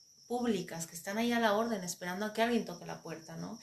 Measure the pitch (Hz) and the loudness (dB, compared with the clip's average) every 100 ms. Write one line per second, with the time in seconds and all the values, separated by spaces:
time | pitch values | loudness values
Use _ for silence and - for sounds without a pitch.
0 | - _ - 240 240 190 175 165 165 - | -20 _ -4 0 2 2 0 -6 -8 -8
1 | - 208 240 240 226 202 233 208 175 - | -4 0 2 4 4 4 2 0 -4 -6
2 | 180 185 208 214 233 233 180 170 170 165 | -4 -2 -2 2 4 4 0 -8 -8 -10
3 | 165 160 165 165 180 226 | -8 -10 -10 -8 -8 -10